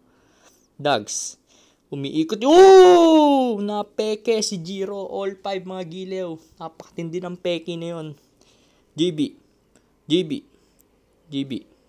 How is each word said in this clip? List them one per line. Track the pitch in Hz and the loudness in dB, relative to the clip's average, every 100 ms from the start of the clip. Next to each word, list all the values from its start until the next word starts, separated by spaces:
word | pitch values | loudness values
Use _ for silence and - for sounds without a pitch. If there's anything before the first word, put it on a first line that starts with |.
| _ _ _ _ _ _ _ - | _ _ _ _ _ _ _ -8
Dags. | 143 120 104 - - - _ _ _ _ _ | -4 -4 -4 -12 -12 -16 _ _ _ _ _
Umiikot. | 143 139 156 160 202 | -12 -8 -6 -4 -4
Oh! | 254 339 381 381 359 349 330 311 294 277 247 208 | 4 8 10 10 10 8 6 6 4 2 0 -4
Napeke | 202 208 208 - 214 214 233 220 | -6 -6 -8 -6 -6 -4 -4 -2
si | 208 190 | -4 -8
Jiro. | 160 196 190 202 190 | -10 -10 -8 -8 -10
All | 196 196 190 | -8 -10 -10
five, | 202 196 | -10 -10
mga | 180 185 165 | -10 -12 -12
gilew. | 185 185 185 180 160 _ _ | -14 -12 -10 -10 -12 _ _
Napakatindi | 160 - - - 165 175 | -18 -18 -18 -14 -12 -10
ng | 175 175 | -10 -8
peke | 180 170 170 170 | -6 -6 -8 -12
na | 170 170 | -12 -12
yun. | 156 143 _ _ _ _ _ _ _ - | -14 -18 _ _ _ _ _ _ _ -4
J | 175 156 | -4 -2
B. | 139 - _ _ _ _ _ _ - | -6 -8 _ _ _ _ _ _ -4
J | 170 160 | -4 -2
B. | 135 - _ _ _ _ _ _ _ _ | -8 -14 _ _ _ _ _ _ _ _
J | 143 139 | -10 -10
B. | 117 - _ | -12 -14 _